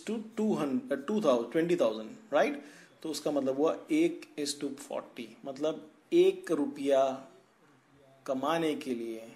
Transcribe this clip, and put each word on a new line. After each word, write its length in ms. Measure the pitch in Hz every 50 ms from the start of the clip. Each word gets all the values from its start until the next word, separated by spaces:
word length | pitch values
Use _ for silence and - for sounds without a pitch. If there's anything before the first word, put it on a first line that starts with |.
| - -
to 80 | 214 233 214 - -
two 160 | - 214 214 180
हंड्रेड, 520 | 147 160 143 131 127 - - 143 139 -
two 160 | - 214 214
thousand, 300 | - 147 127 117 117 117
twenty 240 | - 160 165 170 175
thousand, 340 | - 135 110 110 110 110 110 - - - - 139
right? 300 | 156 196 277 294 - - - - - - - - - -
तो 60 | 160
उसका 220 | 147 - - 160
मतलब 260 | 147 139 131 135 135
हुआ 180 | 139 151 160 - - - -
एक 340 | 160 151 165 170 - - - - - -
is 140 | 147 143 -
to 140 | - 147 139 127 -
forty, 440 | - - - 127 - - - - 117 107 - - -
मतलब 440 | 139 139 151 147 156 151 123 - - - _ _ - 170
एक 380 | 175 180 190 185 - - -
रुपया 500 | 165 147 143 131 135 139 139 139 135 135 135 135 131 135 - - - - _ _ _ _ _ _ _ _ _ _ _ - - - - _ -
कमाने 500 | - 135 131 135 147 165 170 165 156 143
के 180 | 127 - 131 123
लिए 340 | 117 113 113 113 110 113 117 -